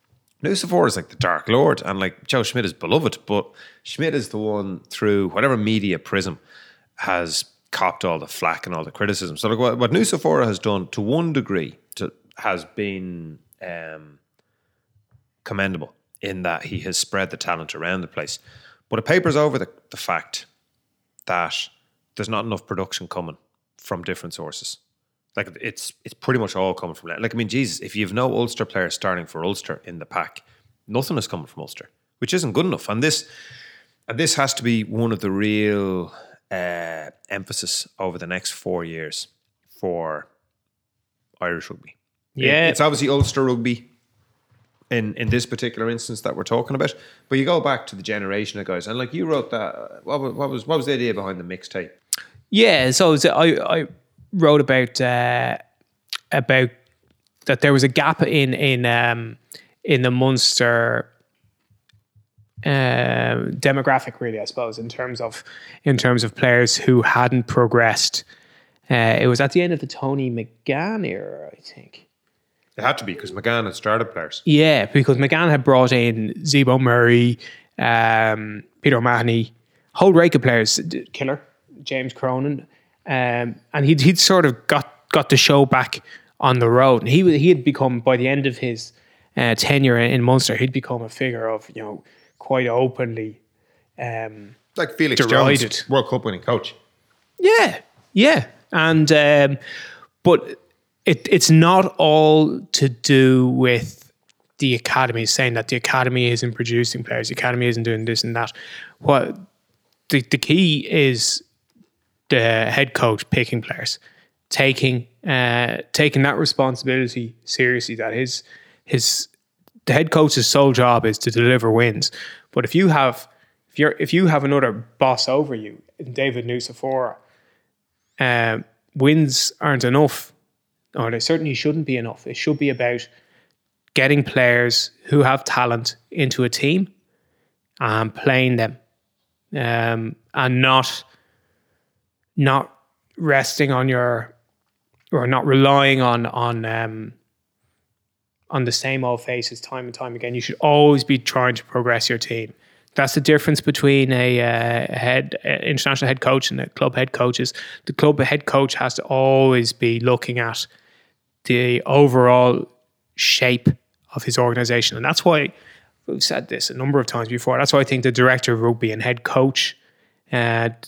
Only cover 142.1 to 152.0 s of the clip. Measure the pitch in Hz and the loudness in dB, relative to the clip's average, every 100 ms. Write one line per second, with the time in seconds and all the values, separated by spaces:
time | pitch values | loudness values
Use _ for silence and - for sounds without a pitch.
142.1 | _ _ - 135 135 - _ _ _ _ | _ _ 0 2 2 0 _ _ _ _
143.1 | - 165 139 135 - 143 127 131 127 123 | -6 0 2 0 0 0 2 0 0 0
144.1 | 117 113 _ _ _ _ _ _ _ _ | -2 -6 _ _ _ _ _ _ _ _
145.1 | 151 123 131 147 135 135 139 139 135 123 | -2 0 0 2 4 6 6 4 4 2
146.1 | 120 117 - 120 117 113 113 113 110 107 | 0 -2 -4 -4 -4 -4 -4 -6 -8 -14
147.1 | 120 _ _ _ _ _ _ _ _ _ | -18 _ _ _ _ _ _ _ _ _
148.1 | _ _ _ - 143 127 135 135 135 127 | _ _ _ -8 -4 -2 -2 -4 -4 -2
149.1 | 120 - 123 117 113 - 131 123 120 127 | -4 -4 -6 -8 -12 -14 -12 -12 -12 -12
150.1 | 117 120 123 - - 151 147 147 143 - | -10 -8 -6 -8 -2 4 6 8 6 2
151.1 | 135 - 131 123 120 - 127 123 117 | -2 0 0 0 -2 -6 -4 0 0